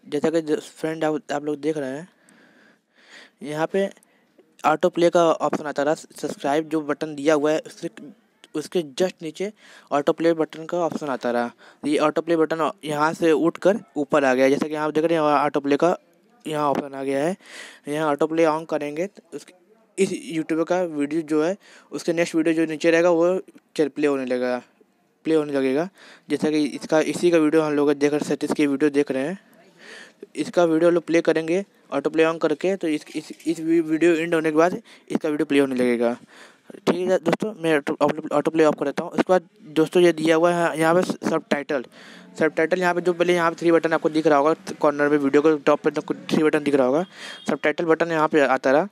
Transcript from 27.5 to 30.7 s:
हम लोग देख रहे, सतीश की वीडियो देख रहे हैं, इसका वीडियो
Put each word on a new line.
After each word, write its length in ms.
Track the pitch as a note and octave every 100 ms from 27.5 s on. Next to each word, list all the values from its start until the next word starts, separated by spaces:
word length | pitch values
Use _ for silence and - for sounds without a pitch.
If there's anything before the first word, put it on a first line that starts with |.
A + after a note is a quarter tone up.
| D#3+
हम 120 | D#3
लोग 180 | D3 C#3+
देख 200 | C#3+ C#3+
रहे, 60 | D3
सतीश 320 | C#3 D3 D3
की 160 | - D3
वीडियो 220 | C#3 D3+
देख 220 | C#3 C#3+
रहे 120 | C3
हैं, 160 | C#3+ G3 _ _ _ _ - - - _ - -
इसका 280 | D3+ -
वीडियो 260 | E3+